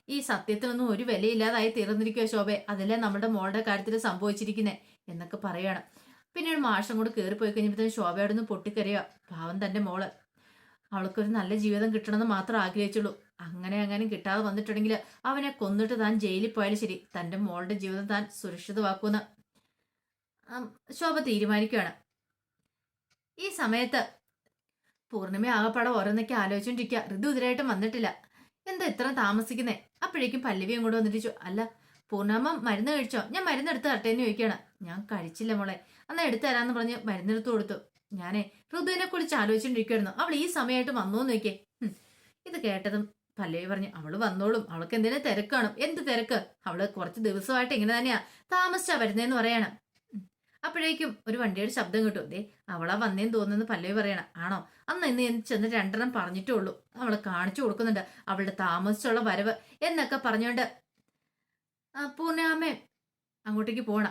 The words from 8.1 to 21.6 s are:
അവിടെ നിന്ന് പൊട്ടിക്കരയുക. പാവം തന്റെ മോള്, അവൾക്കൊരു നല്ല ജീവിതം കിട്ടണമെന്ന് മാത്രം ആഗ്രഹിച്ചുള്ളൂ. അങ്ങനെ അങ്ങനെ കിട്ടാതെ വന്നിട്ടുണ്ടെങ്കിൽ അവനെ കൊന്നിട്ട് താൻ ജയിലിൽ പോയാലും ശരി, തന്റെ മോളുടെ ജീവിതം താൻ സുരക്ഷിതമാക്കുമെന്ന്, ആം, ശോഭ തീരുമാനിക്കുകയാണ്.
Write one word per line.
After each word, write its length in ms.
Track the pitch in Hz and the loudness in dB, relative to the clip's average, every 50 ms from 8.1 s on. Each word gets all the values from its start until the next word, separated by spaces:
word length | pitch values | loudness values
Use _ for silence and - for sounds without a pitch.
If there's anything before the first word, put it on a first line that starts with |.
| 175 196 | 2 2
അവിടെ 140 | 202 202 214 | 2 2 2
നിന്ന് 100 | 226 220 | 0 0
പൊട്ടിക്കരയുക. 640 | - 202 190 - 208 208 220 202 196 202 190 - - - _ _ - | -2 -4 -4 -4 -4 -2 -2 0 0 0 -2 -2 -4 -12 _ _ -16
പാവം 340 | 175 160 165 170 175 196 208 | -12 -10 -8 -6 -4 -2 -2
തന്റെ 140 | 196 185 214 | -2 0 0
മോള്, 300 | 202 190 180 190 190 180 - - _ _ _ _ _ _ - - - - _ _ _ - | 0 0 0 -2 -4 -4 -6 -12 _ _ _ _ _ _ -20 -20 -20 -20 _ _ _ -6
അവൾക്കൊരു 360 | 202 190 185 190 - 220 208 214 | -4 -4 -4 -2 -2 0 0 2
നല്ല 280 | 226 220 185 185 214 | 2 0 0 0 0
ജീവിതം 380 | 220 208 208 202 202 220 226 220 | 2 2 2 2 4 2 2 2
കിട്ടണമെന്ന് 320 | 220 214 220 208 214 233 | 0 0 0 0 2 2
മാത്രം 360 | 226 202 190 190 - 226 220 | 2 2 0 0 0 0 0
ആഗ്രഹിച്ചുള്ളൂ. 500 | 190 185 190 208 202 196 202 220 208 196 202 - _ _ _ - | 0 0 0 0 0 0 0 0 -2 -2 -4 -6 _ _ _ -16
അങ്ങനെ 420 | 175 165 170 180 180 190 202 208 | -12 -12 -10 -8 -6 -4 -2 0
അങ്ങനെ 240 | 208 202 202 208 226 | 0 0 0 0 -2
കിട്ടാതെ 360 | 220 208 - - 196 196 214 | -2 -2 -4 -2 -2 0 0
വന്നിട്ടുണ്ടെങ്കിൽ 580 | 214 208 196 208 214 214 208 214 214 220 220 208 - - - - - | 0 0 0 -2 -2 -2 0 0 2 2 2 0 -2 -8 -18 -6 -4
അവനെ 240 | 254 269 285 285 277 | -2 -2 0 -2 -4
കൊന്നിട്ട് 500 | 277 - 220 - 208 208 220 226 247 220 | -2 -2 -2 0 2 2 2 2 2 2
താൻ 200 | 220 214 220 214 | 2 2 2 2
ജയിലിൽ 320 | 208 190 185 190 214 220 | 2 2 2 2 0 0
പോയാലും 260 | - 220 202 202 214 208 | 0 0 2 2 2 0
ശരി, 300 | 233 190 185 - - _ | 0 -2 -4 -6 -10 _
തന്റെ 260 | - 180 170 170 180 190 | -8 -8 -6 -4 -2 -2
മോളുടെ 360 | 208 190 175 175 180 185 208 | -2 -2 -2 -4 -4 -4 -4
ജീവിതം 340 | 190 196 190 190 196 202 208 | -4 -2 -4 -4 -4 -4 -2
താൻ 220 | 208 202 208 208 | -2 -2 -2 -4
സുരക്ഷിതമാക്കുമെന്ന്, 880 | - - - 185 180 170 - - 196 220 208 190 190 190 - 208 208 208 - - _ _ _ _ _ _ _ _ _ _ _ _ _ _ _ _ _ _ _ _ _ _ _ - | -10 -10 -10 -8 -8 -10 -10 -6 -2 0 2 0 0 0 0 2 2 2 0 -4 _ _ _ _ _ _ _ _ _ _ _ _ _ _ _ _ _ _ _ _ _ _ _ -12
ആം, 300 | 240 247 247 214 - _ _ - | -10 -10 -10 -10 -12 _ _ -16
ശോഭ 280 | 269 - 339 330 311 311 | -8 -2 0 2 2 2
തീരുമാനിക്കുകയാണ്. 720 | - 269 220 208 208 202 214 214 | 2 2 2 2 4 4 4 4